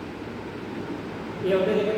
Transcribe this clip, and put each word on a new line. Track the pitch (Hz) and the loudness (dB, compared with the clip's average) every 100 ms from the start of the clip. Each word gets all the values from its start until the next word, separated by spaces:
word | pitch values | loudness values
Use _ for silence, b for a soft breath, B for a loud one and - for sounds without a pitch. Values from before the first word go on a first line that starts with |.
| - - - - - - - - - - - - - - | -8 -8 -8 -6 -6 -6 -6 -6 -4 -4 -6 -6 -6 -2
এই | 185 | 4
অধ্যায় | 190 196 202 | 4 6 4
থেকে | 202 | 4